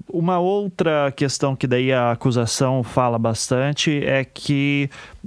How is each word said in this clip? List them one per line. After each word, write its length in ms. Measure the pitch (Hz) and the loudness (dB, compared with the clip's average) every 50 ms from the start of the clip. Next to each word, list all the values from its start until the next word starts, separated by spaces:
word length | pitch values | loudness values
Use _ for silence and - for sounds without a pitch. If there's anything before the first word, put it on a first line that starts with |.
| - - | -10 -6
uma 300 | 190 170 165 180 185 175 | -4 -2 0 0 0 0
outra 760 | 175 185 202 208 208 196 180 - 175 165 156 147 143 139 131 | 0 0 0 -2 -2 -4 -4 -2 0 0 2 2 0 0 0
questão 400 | - 147 135 - - 147 139 135 | -2 -2 -2 0 0 -2 -2 0
que 100 | - - | -2 0
daí 260 | 131 123 127 131 131 | 0 2 2 2 2
a 200 | 131 127 120 120 | 2 2 2 2
acusação 680 | 117 - - 135 117 123 117 110 - - 139 127 131 131 | 0 0 0 0 2 2 0 0 0 0 2 2 2 0
fala 360 | 120 - - 135 127 120 117 113 | -2 0 0 0 2 2 0 0
bastante 840 | 113 113 113 - - - 127 123 135 143 147 - - 170 147 147 - | 0 0 0 -2 -2 -2 0 0 0 0 -2 0 0 0 0 0 0
é 200 | 135 135 135 131 | 0 0 0 -2
que, 640 | - - - - - 143 139 139 143 143 143 139 135 - - - - - - - | -4 -10 -6 -2 0 0 2 2 0 0 0 -2 -2 -6 -12 -18 -20 -18 -16 -16